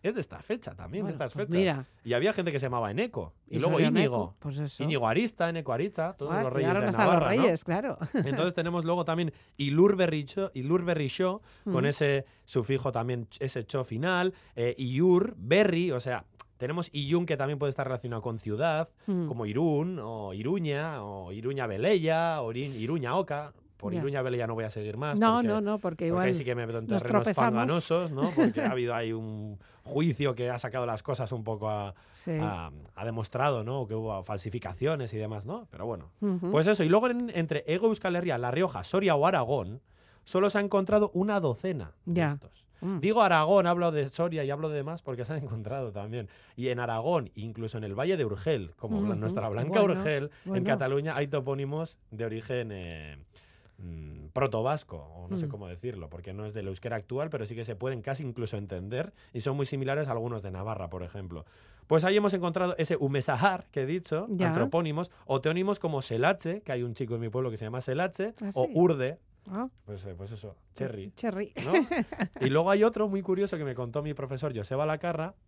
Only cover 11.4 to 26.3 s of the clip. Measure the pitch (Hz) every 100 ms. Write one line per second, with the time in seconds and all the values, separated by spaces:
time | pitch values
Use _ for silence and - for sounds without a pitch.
11.4 | - - - 170 135 143 147 139 - _
12.4 | - 131 113 135 131 117 117 123 113 -
13.4 | 135 131 110 135 127 110 165 180 185 190
14.4 | - - 120 123 127 131 180 180 202 -
15.4 | 101 180 208 170 180 123 127 120 - _
16.4 | - _ 127 165 170 147 143 170 175 147
17.4 | 139 147 143 131 131 123 123 113 120 113
18.4 | 107 107 165 156 160 _ - 185 160 120
19.4 | 107 110 165 147 165 180 110 110 101 95
20.4 | 120 196 156 143 160 143 104 98 90 101
21.4 | 117 139 120 98 165 202 160 160 170 156
22.4 | 117 117 139 127 113 160 123 165 190 147
23.4 | 147 - _ _ 202 175 143 139 131 123
24.4 | 113 113 110 107 104 107 147 202 226 233
25.4 | 233 214 202 214 185 160 170 175 185